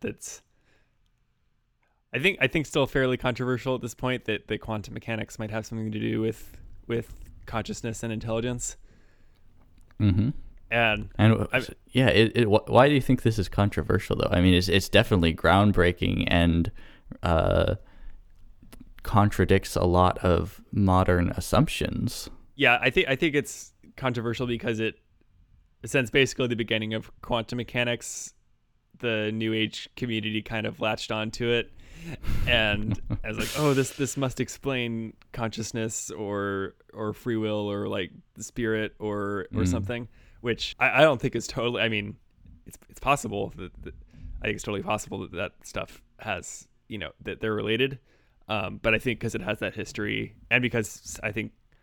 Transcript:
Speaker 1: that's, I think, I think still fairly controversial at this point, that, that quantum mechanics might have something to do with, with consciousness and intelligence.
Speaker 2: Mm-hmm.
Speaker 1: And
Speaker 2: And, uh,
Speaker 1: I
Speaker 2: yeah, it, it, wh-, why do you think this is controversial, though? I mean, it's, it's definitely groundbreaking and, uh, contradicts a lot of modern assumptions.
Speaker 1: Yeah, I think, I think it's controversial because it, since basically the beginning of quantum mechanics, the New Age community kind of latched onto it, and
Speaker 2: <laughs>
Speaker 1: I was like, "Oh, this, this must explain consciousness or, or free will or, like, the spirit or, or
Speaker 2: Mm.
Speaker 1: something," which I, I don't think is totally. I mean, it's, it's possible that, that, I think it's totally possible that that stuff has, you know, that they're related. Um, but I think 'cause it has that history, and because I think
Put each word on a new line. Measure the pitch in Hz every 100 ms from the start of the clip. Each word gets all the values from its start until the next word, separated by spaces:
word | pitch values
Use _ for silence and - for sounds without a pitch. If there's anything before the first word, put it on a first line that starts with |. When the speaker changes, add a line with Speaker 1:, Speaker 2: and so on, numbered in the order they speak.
Speaker 1:
that's, | 233 - - - _ _ _ _ _ _ _ _ _ _ _ _ _ _ _ _ _
I | 123
think, | 175 190
I | 135
think | 160 139
still | 156 131
fairly | 143 131 127
controversial | 127 117 123 123 135
at | 127
this | 123
point, | - 131 123 -
that, | 101 -
that | 107
quantum | - 107 101
mechanics | 113 117 110 107 -
might | 110
have | 110
something | - 113 110
to | 107
do | 113 113
with, | 110 110 - - - - -
with | 117 - - - - -
consciousness | 113 107 107 117 107
and | 117
intelligence. | 110 117 113 120 123 - - - - - _ - _ - - - - - -
Speaker 2:
Mm-hmm. | 104 92 117 - - - -
Speaker 1:
And | 117 113 107 101 -
Speaker 2:
And, | 110
uh, | 107 -
Speaker 1:
I | 127 - - _
Speaker 2:
yeah, | 127 127
it, | 95 113
it, | - 110
wh-, | 107 -
why | 110 143
do |
you | 143
think | 123 127
this | 117 110
is | 92
controversial, | - 101 - 80 95 - -
though? | -
I | 90
mean, | 90
it's, | 90 85
it's | 95 -
definitely | - - 98 82
groundbreaking | 80 82 95 104 95 87 87 95 95 -
and, | 87 85 82 - - - - - -
uh, | 87 82 50 85 - 101 - - - - - - - - - - - -
contradicts | - 104 104 - 92 98 -
a | -
lot | 90 90 90 -
of | 92 85 85 - -
modern | - 95 92 92 87 87
assumptions. | - - - 160 - - - - - - - - -
Speaker 1:
Yeah, | 131 120
I | 127
think, | 190 170
I | 135
think | 170
it's | 143 - - - _ - -
controversial | 131 120 117 113 123
because | 117 123 110
it, | 110 - _ _ _ _ _ _ _ _
since | 120 139 117
basically | 143 127 - 123
the | 113
beginning | 110 110 110
of | 110 - -
quantum | - 117 110 123
mechanics, | 113 123 120 120 - - - - _ _ _ _ _ -
the | 120 110 107
New | 110 110
Age | 110 110 - - -
community | 123 110 107 107
kind | - 113 110
of | 110
latched | 113 113 -
onto | 110 110 - 120
it, | 117 - - - - 170 143 - - 120
and | 120 107 101 107 107 -
Speaker 2:
<laughs> | 110
Speaker 1:
I | 110
was | 110
like, | 110 139
"Oh, | 151
this, | 135 131
this | - 135 -
must | 131 -
explain | 123 - 143 127 120 113 113 - _
consciousness | - 113 107 110 117 110 - -
or, | 85 101 101 101 98 95 - _
or | 104 107
free | - 127 110
will | 107 107 104
or, | 101 104
like, | 101 90 - -
the | -
spirit | - - 113 110 107 -
or, | 107 104 101 101 -
or | 101
Speaker 2:
Mm. | 92
Speaker 1:
something," | 90 98 120 120 - - -
which | 120 110 - -
I, | 127 117
I |
don't | 156 123
think | 135
is | 117 -
totally. | 135 120 117
I | 113
mean, | 107 104 101 _ _ - - -
it's, | - -
it's | -
possible | 127 143 110 101 101 82
that, | 90 -
that, | - - - - - -
I |
think | 110
it's | 101
totally | - 101
possible | 101 107 - 101
that | 98
that | 85 101 -
stuff | - - - - _ -
has, | 110 92 - - - _ -
you | 107
know, | 78 -
that | 101 90
they're | 110
related. | 107 107 113 135 131 _ _ _ _ -
Um, | 107 98 104
but | 113
I | 110
think | 127 110
'cause | 113
it | 107
has | 95 107
that | 101
history, | 110 - - 104 107 107 - -
and | 123
because | 123 120 110 - - -
I | 110
think | 110 107 - _ _